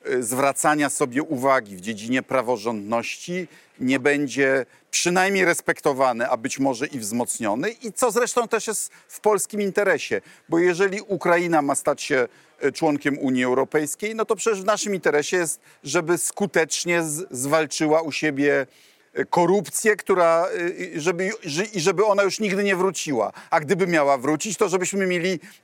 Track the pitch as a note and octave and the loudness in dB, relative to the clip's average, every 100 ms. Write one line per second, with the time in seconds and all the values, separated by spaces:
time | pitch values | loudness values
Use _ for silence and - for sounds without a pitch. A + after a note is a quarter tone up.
0 | - B2+ A2+ B2+ C#3 C3 D#3+ D3+ C#3+ - | -4 -2 -2 0 0 2 2 2 2 0
1 | C#3+ B2 D#3 C3+ C3+ C3 G2+ F#2+ F2+ - | -2 -2 -2 0 2 2 0 -10 -8 -8
2 | G#3 C3 - C3 A#2 A#2+ A2 A2 G2+ A#2 | -2 -2 0 -2 0 -2 -2 -4 -2 -4
3 | A2 - - F3+ F3 - _ - B2+ C3+ | -4 -8 -8 -8 -10 -16 _ -4 0 2
4 | C3+ C#3+ C#3+ A#2 C3+ C3+ B2 _ _ - | 2 2 0 0 2 2 -2 _ _ -2
5 | G3 F3+ F#3+ G3 F3 E3 - D#3+ D#3 C3 | 2 2 2 2 2 0 -2 -2 0 2
6 | C3 A#2 A#2+ A#2 C3 - C3+ A#2+ D3 C#3+ | 2 0 0 -2 -2 -2 -2 -2 -4 -6
7 | G#2 A#2+ A#2 - A2 A2 G3 A#3 A3+ - | -4 -4 -4 -4 -2 -2 -4 -6 -10 -2
8 | B3 G#3 A#3+ - A#3 A3 - G3+ - - | 0 2 0 0 0 -2 -2 -6 -8 -12
9 | - - G#3+ G#3 - G#3 G3+ G#3 G3+ D3 | -20 -2 2 2 0 -4 -2 0 2 2
10 | - G#2 - - - E3+ F3+ E3+ G3 G3 | 0 -4 -4 -18 -2 2 2 2 0 -2
11 | G3+ F#3 F3 E3+ F3 E3 C#3+ C3+ - C#3+ | -4 -2 2 2 4 2 2 0 0 -2
12 | - C3 A#2 _ _ - C#3+ - E3 C#3+ | 0 0 0 _ _ -4 -4 0 0 0
13 | C#3+ C#3+ C#3 B2+ B2+ B2+ C3 D#3 D3 - | -2 -2 0 0 2 2 2 0 -2 -4
14 | G#3 A3 G#3+ G#3+ A3+ G3 F#3+ G#3 G#3 F#3+ | -6 -4 -2 -2 0 -2 0 -2 0 0
15 | D#3+ D3 C#3+ F#3 E3 - _ _ C#3+ E3 | 2 2 2 0 0 -4 _ _ -4 -2
16 | D#3+ E3+ - - G3 F3 D#3+ - E3+ E3+ | 0 0 -2 -2 0 2 0 -2 0 0
17 | D#3+ D3+ F#3 B2 C#3 D#3+ D#3 - D#3 D#3 | 0 -4 -8 -6 0 2 0 0 2 2
18 | E3 - D#3 C#3 C#3+ C#3+ B2+ _ _ _ | 0 -2 -2 0 2 2 -2 _ _ _
19 | _ D3+ C#3 - E3+ G3+ E3 - A3 G#3 | _ -6 0 2 4 2 0 -2 0 0
20 | - F#3 E3+ E3 F3+ F3+ F3 - F3+ E3 | 2 4 4 4 2 -2 -4 -6 -8 -4
21 | G#3 F3 F#3+ A3 F3+ C#3+ G#3 G#3 D#3 F#3 | -2 -2 -2 -6 -6 -4 -4 -2 0 2
22 | G#3+ G3 G3 - G#3+ F#3+ G3+ F3+ F#3+ E3+ | 2 4 2 0 -2 0 2 2 0 -2
23 | D#3+ B2+ G2+ - - E3 D3 F3 F#3 E3 | -2 -2 -2 -4 -2 0 2 0 2 2
24 | C#3 C3+ B2+ D3+ A3 F3 G3+ F3+ F3 G3 | 4 2 2 -2 -2 -2 0 0 -2 -2
25 | F#3+ F3+ F3 E3+ - - | 0 0 -2 -4 -8 -12